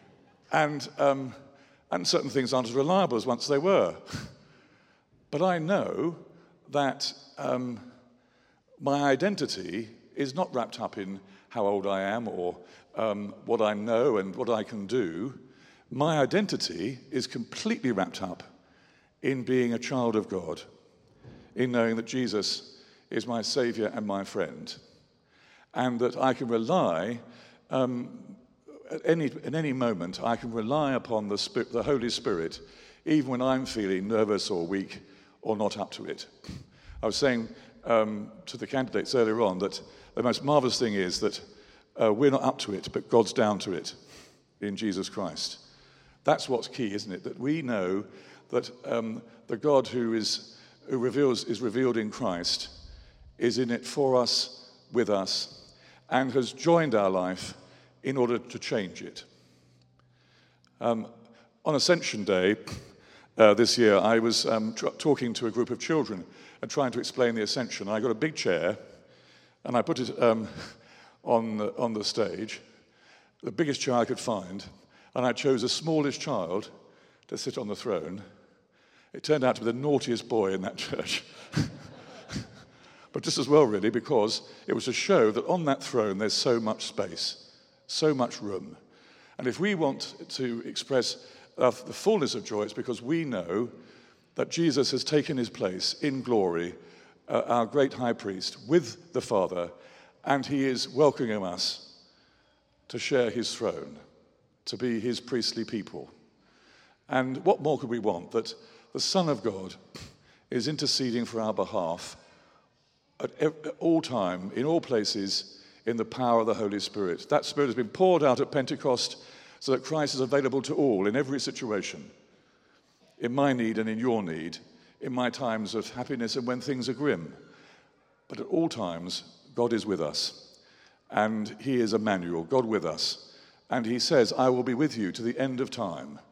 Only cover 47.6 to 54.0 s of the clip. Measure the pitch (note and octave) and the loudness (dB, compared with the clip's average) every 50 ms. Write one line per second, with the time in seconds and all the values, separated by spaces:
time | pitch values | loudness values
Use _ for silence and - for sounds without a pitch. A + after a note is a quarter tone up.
47.6 | C#3 B2 A#2 G2+ F#2 F2+ F#2+ G2+ G#2 - - - - - - - - - - - | -2 -2 -2 0 0 0 0 -2 -2 -6 -14 -20 -20 -20 -20 -20 -8 -2 -2 -2
48.6 | - - - - - - A#2+ A#2 A2+ A2 A2+ C3 - - - - - - A#2+ G#2+ | -2 -2 -8 -14 -6 -4 -2 -2 -2 -4 -8 -10 -12 -16 -20 -20 -10 -8 -6 0
49.6 | - D3+ C#3+ C3 B2+ - A#2+ B2+ A#2 A2+ A2+ A2+ G#2 - - - - - - - | 2 4 6 6 4 2 0 -2 0 0 0 0 0 -2 -4 -6 -8 -14 -20 -20
50.6 | - - - _ - - C3+ B2 A#2+ B2+ A2+ C#3+ C#3+ C3 A#2 G2+ - - A2+ G2+ | -20 -20 -20 _ -6 -4 -2 0 0 0 2 2 4 4 2 0 -2 -4 -4 -2
51.6 | B2+ A2 G2+ B2+ C3 B2 A2 A2+ G#2+ G#2+ - - B2 G2 F2+ E2+ F2 - - - | -2 -2 0 2 2 2 2 0 -2 -4 -4 -4 -2 -2 -2 -2 -2 -2 -2 -4
52.6 | - - - - - - - - - - - - - - - - A#2 A#2+ G2+ B2 | -4 -10 -14 -18 -20 -20 -20 -20 -20 -20 -20 -20 -20 -20 -4 -2 0 0 2 0
53.6 | B2+ A#2 A#2+ A2+ - - - D3+ | 0 0 -2 -4 -4 -4 -2 0